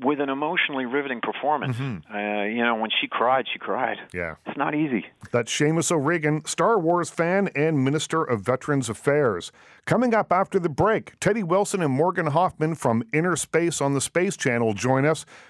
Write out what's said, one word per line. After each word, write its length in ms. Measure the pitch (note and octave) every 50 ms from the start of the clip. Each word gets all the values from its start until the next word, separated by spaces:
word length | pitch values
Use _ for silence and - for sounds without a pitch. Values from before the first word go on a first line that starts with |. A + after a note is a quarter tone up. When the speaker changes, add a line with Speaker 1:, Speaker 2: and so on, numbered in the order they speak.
Speaker 1:
With 180 | B2 C#3 D3 C3+
an 80 | C#3+ C3+
emotionally 560 | C3+ C#3 D3+ D#3 F3+ - - - C#3+ C3 B2+
riveting 360 | A#2 B2+ D3 C#3 C3+ B2 A2
performance. 540 | - A2 - - C3 D3 D3+ C3+ F#2 C3 A#2
Speaker 2:
Mm-hmm. 380 | A#2 C#3 C3+ G#2 D#2+ - - G#2+
Speaker 1:
Uh, 300 | G#2 G#2 G#2 G#2 G#2 G2+
you 180 | G#2+ A2+ A#2+
know, 120 | A#2+ A#2+ A#2
when 160 | A2 A2 G#2+ - -
she 60 | C#3+ -
cried, 380 | - - A2+ B2 C3 C3 A#2 -
she 80 | - G#2+
cried. 380 | - G#2+ G2 B2+ B2+ A2+ G#2 - - -
Speaker 2:
Yeah. 220 | - F2 E2+ D#2+ - _ -
Speaker 1:
It's 140 | - - C#3
not 160 | C#3+ D#3+ D3+
easy. 320 | D3+ D#3+ C#3+ B2 F#2+ - - _ _ - -
Speaker 2:
That's 200 | - A#2+ A#2 -
Seamus 400 | - - D3 D3+ D#3+ E3+ D#3 -
O'Regan, 520 | F3 D3+ C3 D#3 F3 E3 D3+ D3+ D3+ D3+ -
Star 340 | - - - E3 G#3+ A#3 G3
Wars 300 | D#3+ E3 F3 F3 D#3 -
fan 400 | - - E3 E3+ F#3 G3+ G3 - -
and 280 | C#3 D3+ E3 D#3 C3+ C3
Minister 380 | C3+ D3 D3+ - - D#3+ D#3+ D3+
of 160 | - A#2+ G2+
Veterans 460 | F2+ B2 C3 - - D3+ C#3+ C#3 A#2 A2+
Affairs. 600 | G#2 - - C#3+ C#3+ D3+ C#3+ A#2 F#2+ E2+ - - _ - - - - - -
Coming 260 | - E3 A3 B3+ A#3+
up 200 | A3+ G#3 - -
after 260 | F3 F#3 G3 - F#3+ F#3+
the 100 | E3+ E3+
break, 500 | B2+ - F#3 A3 A3 D3 - - - -
Teddy 240 | - F#3 G#3+ A#3 F#3
Wilson 360 | D#3 F3+ G3+ G3+ - - F#3
and 120 | E3 C3+ B2+
Morgan 320 | C#3 E3 F#3 F3 F3+ E3
Hoffman 480 | D3 C#3+ E3+ F#3 E3+ - - D#3 D#3+ D#3+
from 300 | - - B2+ A2+ A#2 A#2 -
Inner 240 | C#3+ D#3 F3 F#3 E3
Space 440 | - - - - E3 E3+ E3+ - -
on 140 | C#3 C#3 C#3
the 60 | C3+
Space 360 | - - - E3+ F#3 G3+ -
Channel 380 | - - C3+ A#2+ A#2 A#2 A2 G#2
join 320 | F#2 A2 B2+ C3 C3+ C#3
us. 180 | D#3 D#3+ D#3 - - - - -